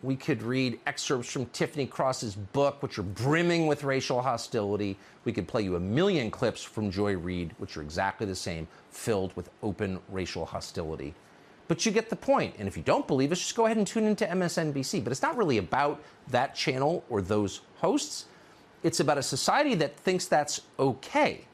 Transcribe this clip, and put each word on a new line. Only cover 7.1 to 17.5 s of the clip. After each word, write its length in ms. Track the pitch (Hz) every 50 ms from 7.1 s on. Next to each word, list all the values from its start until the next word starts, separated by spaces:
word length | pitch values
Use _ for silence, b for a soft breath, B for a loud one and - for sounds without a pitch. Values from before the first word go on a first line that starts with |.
| 98
Reid, 380 | 90 80 90 90 90 87 80 - -
which 180 | 104 - -
are 60 | 82
exactly 440 | 76 73 78 87 95 98 - - 117
the 80 | 98 92
same, 320 | 90 - - 87 80 80 - B B B B
filled 440 | - - - 123 110 98 95 92 -
with 120 | - 87 - - -
open 380 | - 110 92 - 107 98 92 87 - -
racial 360 | 104 95 90 80 - 95 80
hostility. 680 | - - 87 - - - 92 85 78 80 69 67 73 - B B B B B B B B B B -
But 180 | 170 - -
you 60 | 226
get 180 | 190 226 220 -
the 60 | 202
point. 400 | 175 - - 277 247 156 92 - -
And 80 | 104
if 100 | 98 -
you 60 | 90
don't 240 | 76 - 151 262 285
believe 240 | - 151 131 135 143
us, 80 | 170 180
just 160 | - - -
go 120 | - 226
ahead 100 | 220 226
and 100 | 220 202
tune 180 | 190 - 226 214
into 240 | 214 214 - 214 170
M 140 | 170 185
S 160 | 185 170 - -
N 140 | 165 151
B 100 | 143 143
C. 160 | 131 - - -
But 140 | 110 117
it's 100 | 120 -
not 140 | - 294 233
really 220 | 240 220 160 127 104
about 440 | 92 82 - 127 143 147 156 156 B B B B - -
that 260 | 123 120 120 - -
channel 480 | - - 160 131 131 139 147 170 - - -
or 140 | 120 101
those 380 | 95 87 107 107 104 95